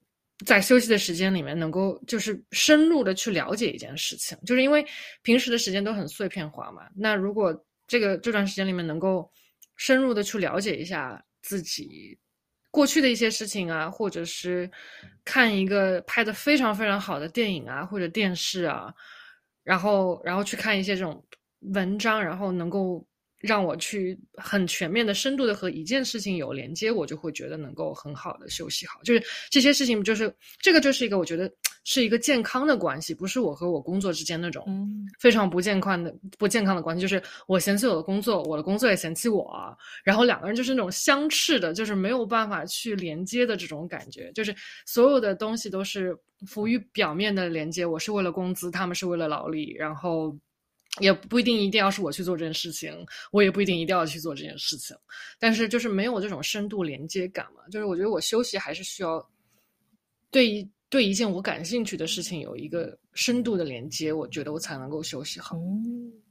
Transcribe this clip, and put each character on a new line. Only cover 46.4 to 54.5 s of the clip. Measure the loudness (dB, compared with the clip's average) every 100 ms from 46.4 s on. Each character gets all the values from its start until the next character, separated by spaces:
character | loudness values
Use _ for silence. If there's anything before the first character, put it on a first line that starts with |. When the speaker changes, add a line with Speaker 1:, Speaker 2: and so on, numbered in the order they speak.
| -12
Speaker 1:
浮 | -4 0
于 | 0 0
表 | 0 0
面 | 2 0
的 | 0 0
连 | -2 -4
接， | -2
我 | -2 -2
是 | -2
为 | 0
了 | 0
工 | -2 -4
资， | -4 -4
他 | -4 -4
们 |
是 | -2 -2
为 | -2
了 | -2
劳 | -2 -4
力， | -6 -6 -6
然 | -8
后 | -4 -2 -2 -2 -6 _ _ _ _ _ 2
也 | 4
不 | 4 2 2
一 |
定， | 4 4
一 | 4
定 | 4
要 | 4
是 | 2
我 | -2
去 | -4
做 | -2 -2
这 |
件 | -2
事 | -4 -6
情， | -8 -10 -12 -14 -16 0
我 | 4
也 | 4
不 | 4
一 |
定 | 2 0
一 | 2
定 | 2
要 |
去 | 0 -4
做 | -6
这 | -8
件 | -10